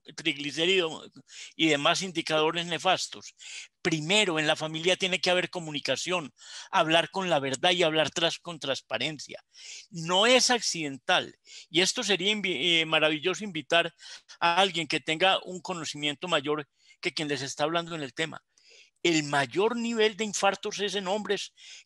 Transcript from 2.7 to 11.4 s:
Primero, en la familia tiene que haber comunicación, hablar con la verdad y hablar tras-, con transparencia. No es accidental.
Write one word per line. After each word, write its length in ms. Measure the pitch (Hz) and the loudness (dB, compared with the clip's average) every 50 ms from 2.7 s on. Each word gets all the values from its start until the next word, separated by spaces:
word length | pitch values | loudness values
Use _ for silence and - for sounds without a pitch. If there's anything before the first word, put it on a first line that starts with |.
| 170 151 - 185 175 143 - - - 104 - - - _ - - - - - - _ _ - | -4 -2 2 2 2 2 0 -8 -10 -14 -16 -18 -20 _ -18 -16 -16 -16 -16 -18 _ _ -4
Primero, 560 | 180 160 156 151 156 196 214 214 180 165 156 | -2 -2 -2 -2 2 2 2 4 2 2 0
en 80 | 151 151 | 2 2
la 80 | 156 | 0
familia 400 | - 156 156 160 160 165 180 180 | 0 -2 -6 -6 -2 0 0 0
tiene 260 | 180 196 185 180 180 | 0 0 -2 -2 0
que 80 | - 185 | 0 2
haber 220 | 180 180 175 - | 2 2 0 -2
comunicación, 840 | - 180 165 156 147 139 - - 131 - - 165 180 180 151 120 _ _ - - - - - - | -4 -8 -8 -6 -8 -8 -2 -2 -2 -2 -2 -2 -4 -4 -4 -6 _ _ -20 -18 -18 -18 -12 -2
hablar 400 | - 190 165 156 165 170 165 - | 2 2 4 6 6 4 4 2
con 180 | - 196 190 180 | -2 -4 0 2
la 100 | 165 143 | 2 2
verdad 300 | 135 135 131 127 147 180 | 2 0 -4 0 2 2
y 140 | 180 175 175 | 2 4 2
hablar 260 | 156 156 156 151 139 | 2 4 2 0 0
tras-, 300 | - 175 165 165 - - | 0 0 0 0 -2 -2
con 200 | - 175 170 156 | -10 -12 -12 -8
transparencia. 840 | - 139 127 - - - - 113 123 156 156 127 - - - - - _ _ - - - - - - _ | -4 -4 -4 -4 -4 -6 -4 -4 -2 -4 -4 -6 -12 -14 -16 -18 -18 _ _ -20 -18 -16 -16 -16 -18 _
No 340 | - 165 160 165 180 190 214 | -12 -10 -4 0 2 4 6
es 240 | 240 254 247 233 - | 8 6 6 6 4
accidental. 880 | 247 226 - - - 170 156 143 135 131 _ - 180 160 117 - - _ | 2 2 0 -2 -4 -2 -4 -4 -6 -8 _ 2 2 2 2 -2 -10 _